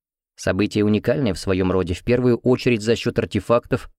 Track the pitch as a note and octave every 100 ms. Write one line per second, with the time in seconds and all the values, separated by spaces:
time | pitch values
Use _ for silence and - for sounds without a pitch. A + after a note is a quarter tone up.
0 | _ _ _ - - F#2+ G#2+ G#2+ G#2 G#2+
1 | A#2 D3+ A2 F2 - F#2 F#2 F#2 F2 F2+
2 | - B2 B2+ A#2 B2 B2 B2+ A#2 G#2+ A2
3 | B2 - G#2 G2+ - A#2 - B2+ -